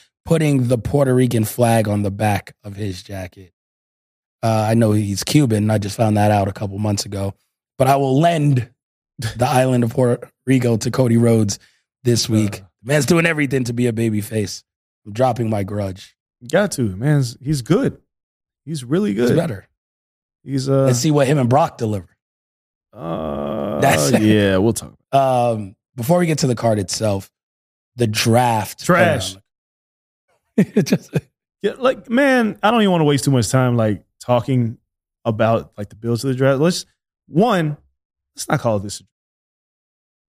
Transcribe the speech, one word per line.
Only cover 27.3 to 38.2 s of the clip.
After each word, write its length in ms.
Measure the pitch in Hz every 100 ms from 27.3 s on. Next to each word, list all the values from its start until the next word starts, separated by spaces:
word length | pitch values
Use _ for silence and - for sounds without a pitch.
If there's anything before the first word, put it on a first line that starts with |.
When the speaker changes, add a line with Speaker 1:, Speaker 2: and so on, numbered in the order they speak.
| _ _ _ _ _ _ -
Speaker 1:
the 120 | 117
draft. 800 | 107 117 113 123 113 101 - -
Speaker 2:
Trash. 500 | 175 175 143 92 95
Speaker 1:
Um, 60 | _ _ _ _ _ _ _ _ _ _ _ -
<laughs> 0 |
it 280 | 190 - 151
just 300 | 147 - 147 - _ _ _
Speaker 2:
Yeah, 120 | 196 -
like, 320 | 254 247 -
man, 500 | 233 285 254 220 -
I 100 | 202
don't 100 | 214
even 100 | 202
wanna 140 | 175 151
waste 180 | 143
too 80 | -
much 180 | 131 107
time, 280 | 131 127 120
like, 260 | 110 101 - _
talking 580 | - 123 117 127 117 117 _ _ _ _
about, 480 | 117 110 110 113 - -
like, 120 | 101
the 60 | 101
builds 280 | 113 117 139
of 40 |
the 60 | 127
draft. 240 | 135 135
Let's, 260 | 165 175 - _ _ _ _
one, 500 | 143 233 196 156 147 _ _ _ _